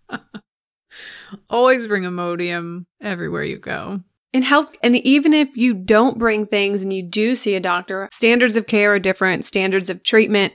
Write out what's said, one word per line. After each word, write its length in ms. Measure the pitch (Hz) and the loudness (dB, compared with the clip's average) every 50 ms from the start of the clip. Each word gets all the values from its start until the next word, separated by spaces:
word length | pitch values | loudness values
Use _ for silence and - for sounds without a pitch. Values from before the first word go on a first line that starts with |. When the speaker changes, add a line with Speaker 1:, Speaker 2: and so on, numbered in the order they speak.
| _ - | _ -14
Speaker 1:
<laughs> 100 | - - _ _ - 214 - _ _ _ _ _ _ _ _ _ - - - - - - - - 202 - _ - | -14 -14 _ _ -20 -20 -20 _ _ _ _ _ _ _ _ _ -20 -20 -20 -20 -20 -20 -20 -18 -20 -20 _ -4
Always 380 | - 233 247 254 262 247 233 | 0 4 4 4 4 2 0
bring 160 | 214 208 196 | -2 -2 -2
Imodium 840 | 185 180 180 175 175 175 175 170 175 175 175 170 170 170 170 180 175 - _ _ | -2 -4 -4 -4 -4 -4 -4 -4 -4 -4 -4 -6 -6 -8 -10 -12 -14 -16 _ _
everywhere 440 | 208 208 190 175 170 156 170 156 147 | -8 -8 -8 -6 -6 -6 -6 -6 -6
you 140 | 147 - - | -6 -8 -10
go. 440 | - - - - - - 196 196 - _ _ _ _ _ | -10 -8 -8 -8 -8 -8 -10 -10 -12 _ _ _ _ _
Speaker 2:
In 100 | - 262 | -2 -2
health, 320 | 254 262 285 302 302 - - - | 0 2 2 0 0 -2 -8 -8
and 140 | _ 240 247 | _ -2 -2
even 380 | 247 - 262 277 294 277 311 302 | 0 2 2 2 4 4 4 4
if 220 | 302 294 277 - | 4 2 0 -2
you 180 | 233 233 254 226 | 0 0 0 0
don't 440 | 185 185 185 214 214 233 262 226 226 | 0 0 2 4 4 4 2 0 0
bring 280 | 233 226 214 214 208 | 0 0 0 -2 -2
things 360 | 202 214 202 202 202 202 202 | -2 0 0 0 0 -2 -2
and 80 | 190 196 | -4 -4
you 100 | 190 190 | -6 -6
do 320 | 180 175 - 208 214 233 262 | -6 -4 -2 -2 0 0 0
see 180 | 247 - 208 196 | -2 -2 -2 -2
a 60 | 190 | -2
doctor, 480 | 180 180 175 175 180 - 190 190 196 - | -2 -2 -2 -4 -4 -6 -8 -8 -8 -10
standards 440 | - - 240 226 240 240 247 240 208 | -4 0 2 2 4 4 2 2 2
of 100 | 226 214 | 0 0
care 280 | - 220 208 208 208 202 | 0 2 4 4 4 4
are 40 | 196 | 2
different, 460 | 185 190 185 - 190 185 180 - - | 2 0 0 0 0 0 0 -2 -4
standards 460 | - - 202 190 190 190 190 180 180 | -4 -2 0 0 0 0 0 -2 -4
of 120 | 180 - | -6 -6
treatment 520 | - - - 220 - - 208 202 196 - | -2 2 4 4 4 4 2 2 2 0